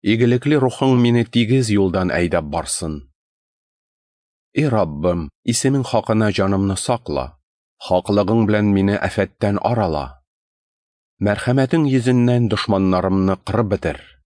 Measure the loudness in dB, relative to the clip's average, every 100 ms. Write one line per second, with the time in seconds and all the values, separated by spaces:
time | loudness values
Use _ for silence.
0 | 0 2 2 2 2 2 0 0 2 4
1 | 4 2 2 0 2 0 2 2 2 0
2 | -2 0 0 -2 -2 -6 -6 -8 -6 -10
3 | -14 _ _ _ _ _ _ _ _ _
4 | _ _ _ _ _ -2 0 0 0 -2
5 | -2 -2 -6 _ -4 -2 0 0 0 -2
6 | 0 0 0 0 0 0 0 -2 -4 -4
7 | -4 -6 -6 -14 _ _ _ _ -2 -2
8 | 2 0 2 2 2 2 2 2 2 0
9 | -2 -2 -4 _ -2 -2 -2 0 -2 -4
10 | -8 -14 _ _ _ _ _ _ _ _
11 | _ _ -2 -2 0 0 2 0 2 0
12 | 2 2 2 2 0 -2 -2 0 2 2
13 | 2 0 0 -2 -2 -2 0 -2 -4 -6
14 | -14 _